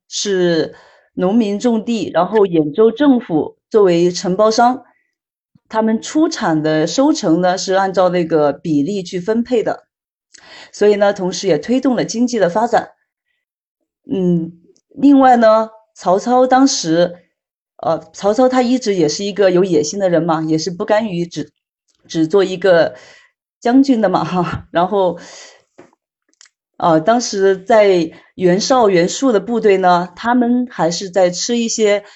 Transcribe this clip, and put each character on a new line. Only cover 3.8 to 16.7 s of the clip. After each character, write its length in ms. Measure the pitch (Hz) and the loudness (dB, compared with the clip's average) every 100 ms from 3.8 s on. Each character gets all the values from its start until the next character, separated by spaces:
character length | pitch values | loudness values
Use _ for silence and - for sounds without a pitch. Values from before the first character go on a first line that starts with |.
为 260 | 190 170 175 | 2 2 0
承 260 | 175 185 190 | -2 -4 0
包 140 | 214 | 0
商， 360 | 220 240 254 - _ _ _ _ _ _ _ - | 2 0 0 -12 _ _ _ _ _ _ _ -8
他 120 | 220 | -2
们 180 | 220 170 | 0 -2
出 280 | - 311 311 | -4 -2 -2
产 340 | - 196 156 | -2 -2 -2
的 240 | 156 156 170 | 0 -2 -2
收 260 | 269 294 | 0 0
成 280 | 302 190 175 | 0 0 0
呢， 160 | 180 185 | 0 -2
是 160 | 190 | -2
按 200 | 190 190 | -2 0
照 160 | 190 185 | 0 0
那 160 | 175 165 | 0 0
个 280 | 160 147 | 0 0
比 280 | 139 170 147 | -2 -4 -2
例 220 | 147 202 | -2 -6
去 160 | 180 180 | -8 -8
分 240 | 185 226 | -4 -4
配 180 | 233 233 | -2 -2
的。 260 | 190 - _ _ _ _ _ - - - - | -4 -8 _ _ _ _ _ -20 -20 -20 -14
所 160 | - 208 | 0 0
以 80 | 202 | 2
呢， 180 | 202 | 0
同 180 | 202 180 | 0 -6
时 160 | 185 196 | -4 -2
也 120 | 156 | -2
推 200 | - 262 | 0 -2
动 140 | 269 208 | 0 -2
了 100 | - | -4
经 200 | 226 240 | -4 -2
济 140 | 233 | 0
的 100 | 175 | 0
发 160 | 214 233 | 0 0
展。 260 | 208 - _ _ _ _ _ _ _ _ _ _ _ - | -2 -4 _ _ _ _ _ _ _ _ _ _ _ -8
嗯， 520 | 190 180 170 160 - _ _ _ | -4 0 -2 -4 -14 _ _ _
另 320 | - 285 269 | 0 4 6
外 160 | 262 240 | 6 6
呢， 340 | 220 220 220 - _ | 4 2 0 -10 _
曹 240 | - 185 190 | -8 -2 0
操 300 | 233 254 254 | 2 2 4
当 180 | 262 | 4
时， 540 | 269 | 2